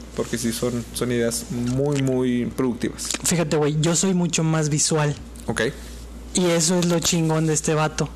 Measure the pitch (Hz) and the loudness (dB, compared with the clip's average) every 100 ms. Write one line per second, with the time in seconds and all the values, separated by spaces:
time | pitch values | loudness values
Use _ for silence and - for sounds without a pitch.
0 | - - 120 113 113 113 123 120 113 - | -10 -6 -4 -2 -2 -2 -2 -2 -4 -4
1 | 123 120 117 117 - 120 120 127 143 143 | 0 2 0 -2 -4 -4 -2 0 2 2
2 | 135 127 127 123 120 117 131 110 110 - | 2 2 2 0 0 0 0 0 -4 -4
3 | - - - 170 160 160 147 156 160 170 | -6 -2 0 0 2 2 2 2 2 2
4 | 190 180 175 170 160 160 151 151 - 156 | 2 2 2 2 2 2 2 0 2 2
5 | 147 139 - - - 110 113 - - - | 2 -2 -8 -10 -4 -2 -2 -2 -12 -14
6 | - - - - 180 170 165 180 175 170 | -14 -16 -6 0 2 4 2 2 2 2
7 | 165 170 160 156 160 151 - 156 156 - | 2 2 2 2 2 0 2 2 2 0
8 | 147 | -4